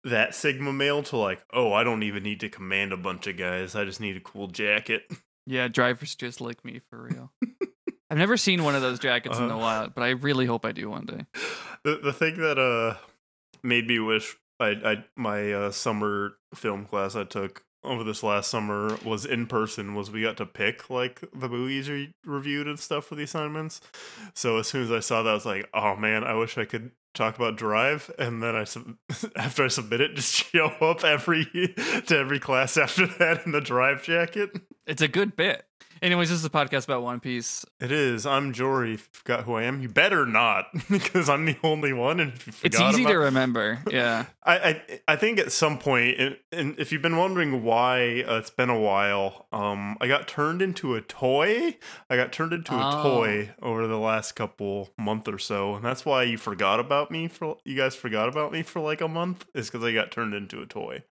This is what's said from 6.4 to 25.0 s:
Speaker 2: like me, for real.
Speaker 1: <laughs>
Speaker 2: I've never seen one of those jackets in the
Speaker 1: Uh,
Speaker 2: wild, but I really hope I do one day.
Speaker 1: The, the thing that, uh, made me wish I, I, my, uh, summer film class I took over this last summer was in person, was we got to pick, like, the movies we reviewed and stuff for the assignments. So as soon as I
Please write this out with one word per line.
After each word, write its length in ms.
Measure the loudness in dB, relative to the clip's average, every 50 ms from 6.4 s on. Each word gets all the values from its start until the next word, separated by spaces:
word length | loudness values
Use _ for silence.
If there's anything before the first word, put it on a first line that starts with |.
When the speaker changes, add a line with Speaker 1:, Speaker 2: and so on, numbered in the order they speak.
Speaker 2:
like 200 | -12 -12 -12 _ _
me, 160 | -16 -16 -16 _ _
for 120 | -20 -18
real. 300 | -10 -10 -10 -10 -10 -20 _ _
Speaker 1:
<laughs> 280 | -8 -8 -4 _ -8 -8 _ _ _ -12 -12 _ _ _
Speaker 2:
I've 80 | 2 2
never 180 | 4 4 4
seen 280 | 2 4 2 2 4 4
one 100 | 2 2
of 80 | 2
those 160 | 2 0 -2 0
jackets 400 | 0 0 0 0 0 -2 -2 0
in 80 | 0 -2
the 60 | -2
Speaker 1:
Uh, 40 | 0
Speaker 2:
wild, 360 | 0 0 0 0 -4 -6 -4
but 80 | -2
I 80 | 0 0
really 340 | 0 0 0 0 2 2 2
hope 200 | 2 0 0 -2
I 60 | -4
do 180 | -6 -6 -8 -8
one 160 | -8 -10 -10
day. 180 | -10 -10 -12 -12 _ -10 -10 -8 -8 -8 -10 -12 -16 -16 -4 _
Speaker 1:
The, 160 | -2 -2 0
the 100 | -2 -4
thing 240 | 0 0 0 0 0 0
that, 200 | 0 2 4 4
uh, 380 | 4 4 4 2 0 0 -2 -6 -12 -20 _ _ _ _ _ _ _ _ -20 _
made 240 | 0 2 2 2 2
me 120 | 2 0 0
wish 380 | 2 2 0 0 0 -4 -14 _ _ _ _ _
I, 80 | 0 0 0 0 0
I, 200 | 0 0 0 -4 _ _
my, 360 | -4 -2 -2 -2 0 -2 0
uh, 180 | 0 0 -2 -2
summer 640 | -2 -2 -2 -2 -2 0 -2 -2 -2 -2 -4 -6 -8 _ _ _ -18
film 300 | -6 -4 -4 -4 -4 -8
class 320 | -6 -4 -2 -2 -2 -4
I 80 | -6 -8
took 400 | -6 -6 -6 -6 -6 -8 -14 _ _ _ _
over 220 | -6 -6 -4 -4 -4
this 180 | -4 -4 -2
last 280 | 0 2 2 2 0 0
summer 460 | -2 -2 -2 -2 -2 -2 -2 -2 -4 -4 -4
was 200 | -4 -4 -4 -2
in 200 | -4 -2 -4 -2
person, 480 | -2 0 -2 0 -2 -4 -8 -8 -6 -6
was 160 | -6 -6 -6
we 100 | -6 -2
got 140 | -2 -2 -2
to 100 | -4 -8
pick, 440 | -10 _ -2 0 0 0 -2 -10 -6
like, 320 | -4 -4 -4 -4 -6 -12 -18 -16 -12
the 140 | -10 -8 -6
movies 400 | -4 -4 -4 -4 -4 -6 -6 -6
we 240 | -6 -8 -8 -10 -14 _ _
reviewed 420 | -8 -8 -6 -4 -4 -4 -4 -4 -6
and 100 | -6 -8
stuff 280 | -6 -4 -4 -6 -4
for 80 | -8 -10
the 80 | -10 -8
assignments. 560 | -6 -4 -6 -6 -4 -6 -8 -8 -10 -12 -14 -18 -20 -20 -18 -18 -18 -16 -18 -18 -14 _
So 240 | -2 0 2 2 2
as 100 | 0 0
soon 140 | -2 -2 0
as 80 | 0
I 80 | 0 0